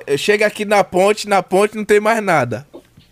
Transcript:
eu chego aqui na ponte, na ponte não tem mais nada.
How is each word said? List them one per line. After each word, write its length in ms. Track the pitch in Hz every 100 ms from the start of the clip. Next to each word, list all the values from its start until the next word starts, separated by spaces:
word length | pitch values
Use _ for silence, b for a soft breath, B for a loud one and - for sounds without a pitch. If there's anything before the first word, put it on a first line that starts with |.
| -
eu 100 | 143
chego 260 | - 208
aqui 220 | 208 - 208
na 180 | 208
ponte, 440 | 185 180 196 208 208
na 120 | 196
ponte 340 | 180 190 208 214
não 80 | 208
tem 140 | 208
mais 220 | 214 226
nada. 440 | 196 160 120 113 147 - - _ _